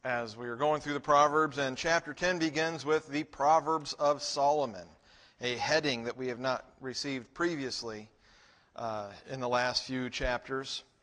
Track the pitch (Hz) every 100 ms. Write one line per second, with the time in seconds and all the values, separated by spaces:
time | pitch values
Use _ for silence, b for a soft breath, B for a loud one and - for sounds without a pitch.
0 | 127 120 117 107 120 120 151 151 147 143
1 | 139 147 147 151 156 135 135 131 165 165
2 | 156 143 180 180 160 147 160 165 135 156
3 | 151 143 151 - 143 160 147 160 143 -
4 | 147 143 - - 143 151 135 95 87 -
5 | b b b b 123 120 113 156 151 120
6 | 117 120 127 120 131 127 - _ 135 120
7 | 143 131 113 - 170 160 131 107 117 107
8 | 107 _ b b b b b - 117 107
9 | 101 101 - 135 123 123 123 120 - 131
10 | 127 - 131 120 - 135 135 - - _